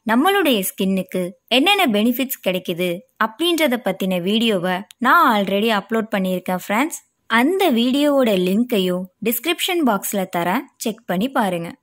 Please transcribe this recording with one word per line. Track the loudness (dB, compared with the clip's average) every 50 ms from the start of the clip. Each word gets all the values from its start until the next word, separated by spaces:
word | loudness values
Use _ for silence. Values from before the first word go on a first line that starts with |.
| _ 0
நம்மளுடைய | 0 2 2 2 2 2 2 2 2 0 -2 -4
ஸ்கின்னுக்கு | -4 -2 -2 0 0 -2 -2 -4 -4 -4 -4 -6 -8 _ _ _ 0
என்னென்ன | 2 4 2 2 2 2 2 2
பெனிஃபிட்ஸ் | 2 2 0 0 -2 -4 -6 -6 -6 -4
கிடைக்குது | -4 -4 -4 -4 -6 -4 -2 -2 -4 -4 -6 -10 _ _ -4 -4
அப்படின்றத | -4 -2 -2 -2 0 0 2 2 0 0 -2 -2
பத்தின | -4 -4 -2 -4 -2 -2 -2 0 0
வீடியோவை | 0 0 2 0 0 0 0 -2 -2 -4 -6 -10 -10 _ 2
நான் | 4 4 6 6 4
already | 4 2 2 0 0 0 0 0 0 -2
அப்லோட் | -2 -2 -4 -4 -4 -2
பண்ணியிருக்கேன் | -4 -2 -2 -2 -2 -4 -4 -4 -4 -4 -4
ஃப்ரெண்ட்ஸ். | -4 -2 -2 -2 -2 -4 -10 -16 _ _ _ _ -2 0 2
அந்த | 2 2 2 2 2 2 2 2
வீடியோவோட | 2 2 2 2 2 2 2 2 2 2 2 2 2
லிங்கையும் | 2 0 0 0 0 0 0 0 0 -2 -4 -6 -10 _ _ -4
டிஸ்கிரிப்ஷன் | -4 -4 -2 -4 -4 -4 -2 -2 -2 0 0 2 2
பாக்ஸ்ல | 0 0 -2 -4 -4 -4 -4 -4 -4
தரேன், | -2 0 0 -2 -2 -4 -8 _ _ -6
செக் | -6 -6 -6 _ -4
பண்ணி | -2 -2 -2 -2 0 0
பாருங்க. | 0 0 -2 -4 -6 -10 -12 -16